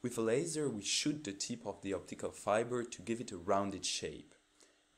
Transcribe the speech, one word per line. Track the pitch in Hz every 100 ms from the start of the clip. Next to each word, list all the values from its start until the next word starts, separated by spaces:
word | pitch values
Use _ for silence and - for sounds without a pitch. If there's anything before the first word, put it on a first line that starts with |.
With | 123 117
a |
laser, | 113 120 170 156 147
we | 110
shoot | 101 - 151 151
the | -
tip | 98 - 117 107
of | 98
the | 98
optical | 95 - 110 95
fiber | - - 104 120 123
to | 120 -
give | 90 113
it | 117
a | 95
rounded | 85 98 101 92
shape. | - - 87 71 - - _ _ - _ _